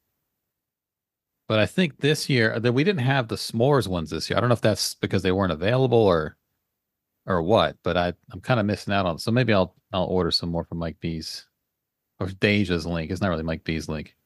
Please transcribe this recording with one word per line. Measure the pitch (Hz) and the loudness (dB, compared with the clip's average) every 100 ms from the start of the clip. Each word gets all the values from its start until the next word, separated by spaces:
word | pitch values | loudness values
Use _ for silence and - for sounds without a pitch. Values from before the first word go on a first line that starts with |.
| _ _ _ _ _ _ _ _ _ _ _ _ _ _ - | _ _ _ _ _ _ _ _ _ _ _ _ _ _ -4
But | 110 | 0
I | 104 | 0
think | - 175 - | 0 -2 0
this | 139 151 - | 0 0 0
year | 131 110 113 | 2 2 2
that | 120 | 0
we | 120 | 2
didn't | 170 190 | 0 0
have | 123 139 113 | 2 0 0
the | 98 | -6
s'mores | - 113 131 139 92 | -6 0 4 4 2
ones | 87 78 | -4 -4
this | 80 - | -6 -2
year. | 95 | 0
I | |
don't | 120 | 2
know | |
if | 117 | 2
that's | 110 104 - | 2 2 -2
because | - 104 98 | -4 -2 0
they | 92 | 2
weren't | 92 95 | 2 0
available | 78 95 127 131 120 | 0 0 0 2 4
or, | 104 85 76 - _ _ _ _ _ _ _ _ - | 4 4 0 -8 _ _ _ _ _ _ _ _ -4
or | 90 | -2
what, | 82 107 76 - | 2 4 2 -2
but | 90 85 | -2 0
I, | 87 - _ | 0 -4 _
I'm | 95 | -14
kinda | - 123 | -2 0
missing | 104 101 - | 0 -2 -2
out | 101 92 | -2 0
on, | 82 | -2
so | - | -2
maybe | 120 113 | 0 2
I'll, | 101 90 _ - | 2 2 _ -8
I'll | 95 87 | -6 -2
order | 92 85 | 0 0
some | - 85 | -2 -2
more | 85 | -6
from | 85 85 | -6 -8
Mike | 82 80 | -8 -8
B's | 87 80 - - - _ _ _ _ _ _ - | -8 -8 -10 -14 -18 _ _ _ _ _ _ -10
or | 92 | -10
Deja's | 95 107 104 92 87 82 | 0 2 2 0 -2 -2
link. | 85 78 | -4 -4
It's | 90 | -4
not | 101 | -2
really | 80 | -2
Mike | 80 80 | -2 -6
B's | - 80 78 | -4 -6 -6
link. | 76 - _ | -10 -10 _